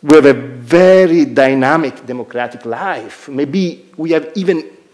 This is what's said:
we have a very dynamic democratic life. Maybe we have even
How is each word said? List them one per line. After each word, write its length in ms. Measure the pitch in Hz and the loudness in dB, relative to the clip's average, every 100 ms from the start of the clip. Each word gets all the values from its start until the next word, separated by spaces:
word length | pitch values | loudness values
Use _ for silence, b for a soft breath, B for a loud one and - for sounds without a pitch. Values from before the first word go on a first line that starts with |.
we 120 | 147 156 | 6 6
have 100 | 139 | 6
a 80 | |
very 920 | 123 123 - - 170 - 185 185 165 139 | 2 -4 -16 -2 2 4 4 4 2 0
dynamic 800 | 117 135 135 131 160 147 - - | 0 0 0 0 0 -2 -8 -14
democratic 600 | 123 113 120 120 120 117 | -12 -10 -8 -8 -10 -12
life. 640 | 113 190 165 107 - - | -8 -8 -10 -12 -20 -12
Maybe 560 | 135 143 160 180 160 _ - | -8 -4 -2 -4 -6 _ -12
we 160 | 160 | -4
have 200 | 160 151 208 | -2 -4 -6
even 300 | 185 294 - _ _ | -4 -4 -8 _ _